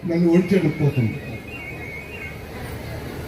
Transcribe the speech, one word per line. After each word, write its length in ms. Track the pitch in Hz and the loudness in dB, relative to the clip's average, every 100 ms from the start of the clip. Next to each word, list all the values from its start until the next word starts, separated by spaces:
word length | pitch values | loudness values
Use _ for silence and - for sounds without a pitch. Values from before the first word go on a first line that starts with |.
| - | 2
నన్ను 240 | 170 175 | 4 6
ఓడించడం 360 | 175 185 190 156 | 6 6 4 4
కోసం. 460 | - 143 131 107 - - - - - - - - - - - - - - - - - - - - - | 2 2 4 2 0 -8 -10 -10 -12 -10 -10 -10 -10 -12 -12 -10 -10 -12 -10 -10 -8 -8 -8 -8 -8